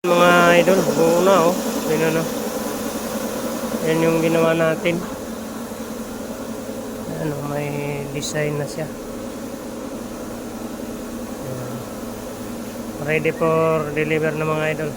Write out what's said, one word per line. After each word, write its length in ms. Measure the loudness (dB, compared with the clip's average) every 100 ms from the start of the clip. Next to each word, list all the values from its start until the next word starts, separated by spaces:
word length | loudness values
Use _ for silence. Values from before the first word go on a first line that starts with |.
| 4
Mga 220 | 6 8 8 8 8
idol, 160 | 8 6
buo 400 | 4 4 4 6
na, 320 | 6 8 6
oh. 20 | 4 -2 -2 0
Yun, 160 | 2 2
ano. 140 | 2 -2 -4 -4 -4 -4 -4 -4 -4 -4 -4 -4 -4 -4 -4 -4 -2
Yan 160 | 0 4
yung 240 | 4 4
ginawa 320 | 4 4 4 4
natin. 400 | 2 2 0 0 -2 -8 -8 -8 -8 -10 -10 -8 -8 -8 -8 -8 -8 -8 -8 -8 -8 -8 -8 -8 -8 -4
Ano, 160 | -4 -4 -4
may 160 | -4 -2 -4 -4 -4 -4 -4
design 400 | -4 -2 0 0
na 80 |
siya. 240 | -4 -4 -6 -8 -8 -8 -8 -8 -8 -8 -8 -8 -8 -8 -10 -10 -10 -10 -10 -10 -10 -8 -8 -8 -8 -8 -8 -8
Ayan. 320 | -8 -8 -6 -8 -8 -10 -10 -10 -10 -10 -8 -8 -8 -8 -8 -6
Ready 280 | -2 0 0 0
for 560 | 2 4 4 2 0
deliver 400 | -2 0 2 2
na, 160 | 0 0
mga 160 | 0 0
idol. 180 | 0 -4